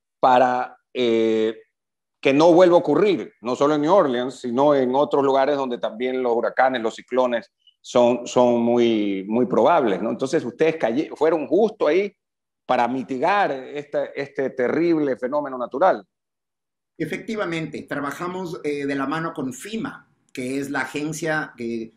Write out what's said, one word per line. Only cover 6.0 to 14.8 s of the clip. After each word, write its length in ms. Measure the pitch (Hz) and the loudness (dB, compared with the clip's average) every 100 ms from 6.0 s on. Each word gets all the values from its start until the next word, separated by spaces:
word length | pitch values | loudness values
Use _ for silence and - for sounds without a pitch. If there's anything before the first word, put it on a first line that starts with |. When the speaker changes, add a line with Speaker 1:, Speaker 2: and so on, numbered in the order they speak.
| 127 131 | -4 -2
Speaker 1:
los 140 | 123 117 | -2 0
huracanes, 460 | 104 - 131 127 | -2 0 0 0
los 140 | 110 - | -4 -6
ciclones 540 | - 127 127 117 - _ _ _ | -4 0 0 -2 -8 _ _ _
son, 480 | - 123 120 123 - | -2 4 4 2 0
son 340 | 127 123 120 | 2 4 4
muy, 640 | 117 120 117 110 101 95 98 | 2 2 2 2 -2 -4 -2
muy 180 | 113 104 | -2 0
probables, 560 | 104 135 170 113 90 | 2 4 4 2 0
¿no? 80 | 113 | -4
Entonces, 340 | 113 135 160 | -4 -4 -4
ustedes 320 | 123 - 160 160 | -4 -2 -2 0
caye-, 340 | 117 127 156 - | -2 -2 -4 -2
fueron 320 | 160 165 131 | 0 0 0
justo 400 | 175 220 - 151 | 0 0 0 0
ahí 260 | 175 202 _ _ _ _ _ - | 0 -2 _ _ _ _ _ -2
para 220 | 123 120 | 0 0
mitigar 640 | 131 107 131 160 202 165 | -2 -6 -2 0 0 0
esta, 540 | 135 127 143 139 147 131 | -4 -10 -12 -6 -6 -6
este 420 | 135 143 - 131 | -8 -8 -4 -4
terrible 680 | - 120 131 | -2 -2 0